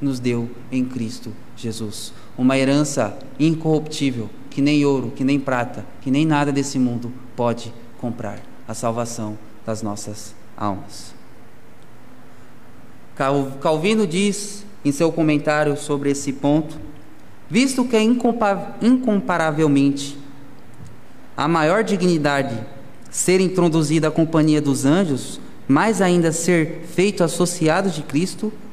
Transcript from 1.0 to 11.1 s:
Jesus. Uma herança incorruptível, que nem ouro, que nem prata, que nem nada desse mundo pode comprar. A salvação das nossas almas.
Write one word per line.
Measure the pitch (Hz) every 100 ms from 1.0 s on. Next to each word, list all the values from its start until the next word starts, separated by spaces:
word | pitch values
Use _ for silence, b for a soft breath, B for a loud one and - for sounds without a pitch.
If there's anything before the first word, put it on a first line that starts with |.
| 110 - 113 104 - -
Jesus. | 117 107 107 - - B B -
Uma | 127 135
herança | 135 143 147 135 104 - - -
incorruptível, | 160 160 160 151 151 - 139 120 104 - -
que | 143
nem | 143 147
ouro, | 143 135 117 -
que |
nem | 135 143
prata, | 135 123 120 - - -
que | 135
nem | 139 160
nada | 147 147
desse | 139 139 135
mundo | 123 120 117 - -
pode | - 120 117 113 - - -
comprar. | 120 - 104 104 - - -
A |
salvação | 107 120 117 117 - 107 107 - - -
das | 107
nossas | 107 104 - 104 - - - -
almas. | 104 95 - - -